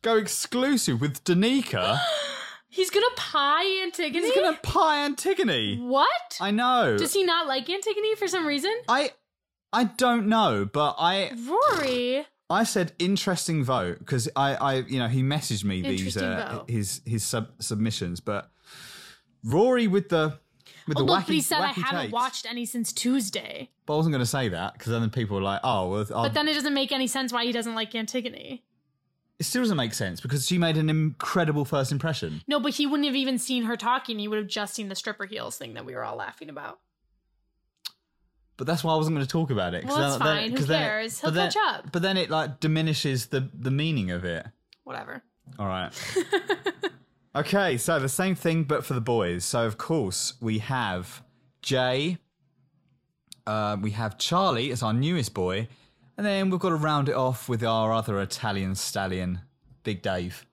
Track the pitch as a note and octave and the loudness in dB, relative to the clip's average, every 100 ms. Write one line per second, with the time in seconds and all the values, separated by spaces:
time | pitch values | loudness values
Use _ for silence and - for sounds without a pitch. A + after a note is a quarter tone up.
0 | A3+ A3 F#3+ - - A#3+ C4+ C4+ - A#2+ | 4 2 2 -4 -2 0 4 4 2 2
1 | D3 C3+ - F3 A3 C4+ - G#2 F#2+ A2+ | 0 -2 2 4 6 2 2 0 2 2
2 | F5 D5+ C#5+ C5 - - _ - F#4+ G4+ | 0 -2 -4 -8 -12 -16 _ -2 2 4
3 | A#4+ B4 - D4+ C#4+ D#4 F#4+ F#4+ F#4+ F4+ | 2 0 -2 2 4 4 2 0 -2 -2
4 | D#4 D#4+ G#4+ C5 F4 D#4 - - D#4+ D4 | -2 0 2 4 4 0 0 4 4 4
5 | D4 C#4 F4+ F#4+ A#3+ C#3 G#3 - B3 C4+ | 0 0 0 2 2 2 0 -2 0 4
6 | F#4+ F5 - - F#3+ G#3 B3 B3 E3 G#2 | 4 2 -4 -4 0 2 4 4 4 4
7 | - G4 F#4 E4+ D#4 C4 - F#4+ G#4+ G#4 | 2 2 2 2 0 -2 -2 -4 -2 0
8 | G#4+ G#4+ G4 F#4 D#4 C#4+ F4+ A4+ A#4+ B3+ | 0 0 0 0 0 0 0 -2 2 2
9 | D4 - _ _ _ _ _ A3 A#3+ - | 2 -6 _ _ _ _ _ 0 2 2
10 | B3+ A#3 G#3 A3+ F#3+ G#2 G2+ D3 D3 - | 2 4 4 4 4 2 0 2 0 2
11 | E3+ G3 F#3+ A#3 A#3+ G4 D5 F#4+ C4+ B3 | 2 2 -2 -6 -2 2 4 2 0 0
12 | B3 C4+ D4+ _ _ F3+ A3+ G#3 F3 - | 0 -2 -4 _ _ 2 2 0 -2 0
13 | F3 G3 - F3+ - D#3+ B2 B2+ F2+ E2+ | 0 2 2 0 0 0 2 0 0 -6
14 | - C3 A#2 - C#3 C3+ C#3 C3 A#2+ C3 | -2 -2 0 0 0 2 2 0 0 -2
15 | A#2 C3 C3 D3 - G#2+ G2+ F#2 F2+ F#2 | 0 2 2 0 -2 -2 0 0 -2 -2
16 | F#2 F2 F#2 F#2 - B2 - A#2 G2 - | -2 -2 -2 -2 -4 -8 -4 -2 -2 -6
17 | - A2 - A#2 G#2+ - - G#2+ A2 - | -4 -2 0 -2 -4 -8 -6 0 0 -2
18 | F2 F2 - G2+ - _ - - - - | -4 -6 -4 -6 -6 _ -20 -20 -20 -20
19 | - - _ _ A2 D3+ B3 B3+ A3 G3 | -20 -20 _ _ 0 4 6 6 4 2
20 | - E3 D#3 D3+ _ _ - - - D3+ | 2 2 2 -2 _ _ -20 -12 -2 2
21 | G3 F4+ D4 D#4 - D#4 C#4+ C#4 C4 C4+ | 4 4 2 0 2 0 0 0 -2 -2
22 | A#3 A3+ B3+ - A3+ A#3+ A#3 A#3+ A3+ - | -2 -2 -2 -4 -8 -6 -6 -4 -4 -2
23 | A#3+ C4+ G3 F#3 - - - _ - D3+ | 2 2 0 -6 -8 -12 -14 _ -2 2
24 | D#3+ C#3 B2 C#3+ A#2+ E2+ F#2 - A2+ A#2 | 4 2 2 2 0 0 -4 -6 -4 0
25 | A2+ B2+ G#2+ G2+ G2 G2 C3 G#2+ F#2 G2+ | 0 0 -2 0 0 0 0 2 0 -2
26 | G#2 - A2+ A2+ D4+ D4+ C#4+ C#4 C4+ C4+ | -2 0 0 0 0 0 0 -2 0 -2
27 | C4 C4+ B3+ A#3+ A#3+ A#3 A3+ A3+ A3 A3+ | -2 -2 -2 -2 -2 -2 -4 -6 -6 -6
28 | A3 B3+ A3+ - - B3+ _ _ _ _ | -4 -4 -6 -12 -14 -16 _ _ _ _
29 | _ _ _ _ E3 B3 A#3+ E3 A2+ - | _ _ _ _ -2 0 2 2 0 -2
30 | G2 F2 B2+ C#3 - F3+ E3 D#3 D#3 D#3 | -4 -4 -4 -2 2 2 4 4 2 2
31 | D#3 - - F#3+ D#3+ D3 C3+ D3 C3+ C#3 | 2 -2 -2 2 2 2 2 0 0 0
32 | D#3+ C#3 D#2+ D#2 - D4 C#4+ - C#4+ D4 | -2 -4 -6 -8 -2 0 0 0 0 2
33 | D4 C4 C4 B3+ - B3+ A3+ A#3 A3 C4 | 2 0 0 -2 -2 -2 -2 -2 0 0
34 | C4 A3 G#3 G#3+ G#3 A3 G3+ - G3+ F#3+ | -2 -6 -4 -4 -4 -6 -6 -8 -8 -8
35 | - G#3 G3 G#3+ - - - A2+ - B2 | -8 -8 -10 -8 -10 -10 -12 -12 -10 -8
36 | A2 A2 G2 - D#3 C#3+ C#3+ - _ _ | -8 -8 -10 -12 -16 -14 -14 -16 _ _
37 | _ _ _ _ _ _ _ _ - _ | _ _ _ _ _ _ _ _ -18 _
38 | _ _ _ _ _ - C#3 E3 E3 D#3 | _ _ _ _ _ -8 -2 0 2 2
39 | D#3 D#3 C3+ E3 D3+ A2 F2+ F2+ - C#4+ | 2 0 0 0 0 0 0 -2 0 0
40 | - - D#3 D3+ A3 C4 C3+ D#3+ - G#3+ | 2 2 2 2 0 -2 2 2 2 -2
41 | A3+ - - D#3 F4 G#4 F#4+ - - F3 | -4 -4 0 2 2 2 0 0 -4 -2
42 | F#3+ F#3+ E3 D#3 D#3 C3 D#3 D#3 D#3+ D3+ | 0 0 0 0 -2 -2 0 2 2 0
43 | D3 B2+ A2+ C3+ C3+ - B2+ C3+ D#3 D3 | 0 -2 -2 -2 -4 -4 -2 0 0 0
44 | F#2 F2 F2+ E2 - _ _ _ - B2 | 0 -2 -4 -6 -8 _ _ _ -12 -12
45 | - B3 _ _ - - G2 F#2 F2+ - | -10 -14 _ _ -20 -6 -4 -4 -6 -8
46 | - - E4+ G4+ F#4+ F#4+ G4 - G4 - | -4 -4 0 -2 0 -2 -2 -4 -8 -8
47 | _ _ _ C#3+ D3 G3 F#3 B2 - D#3+ | _ _ _ -4 2 2 2 0 0 0
48 | C3+ - F#3 F3+ E3+ E3 C#3+ D3 - B2+ | 0 0 0 0 0 0 0 -2 0 -2
49 | A2+ A#2 F2 F2 - B2 A#2 G#2+ - E3 | 0 2 2 -2 -2 0 0 -2 -2 0
50 | G2+ - - - A2+ A2 G#2 C3 A2 F2+ | 0 -2 -6 -4 -2 -2 -2 -2 -2 -4
51 | F2 - - _ _ _ - C3 B2+ C3 | -6 -16 -20 _ _ _ -2 0 2 0
52 | D#3 F3 _ _ _ _ _ _ _ _ | -2 -4 _ _ _ _ _ _ _ _
53 | _ _ _ - - G#2+ G#2 G#2 G#2+ G#2 | _ _ _ -12 -4 0 0 -2 -2 -2
54 | A2+ - - E3+ F#3+ A#2+ C3 A#2+ A2+ A#2 | -4 -4 0 2 4 2 0 -2 0 2
55 | D3 F3 A2+ - F2+ F#2+ A#2 - _ _ | 2 0 -2 -2 -2 0 -4 -10 _ _
56 | _ - G#3 G3 F#3+ F#3 F#3 D#3+ D#3 D3 | _ -4 -2 0 2 2 0 2 2 2
57 | C#3 C3 C3 B2 - A2+ A2+ A2+ A2 A2+ | 2 2 0 0 -4 0 2 2 2 2
58 | G#2+ G2+ F#2+ - A2+ G2 F#2+ F#2+ - G#2 | 0 -2 -2 -4 -4 -2 -2 -4 -4 -2
59 | F#2+ F#2 F2+ F2+ - _ _ - - G2 | -2 -2 -4 -6 -10 _ _ -10 -6 -4
60 | G2+ F#2 F2 - - | -2 -2 -4 -10 -20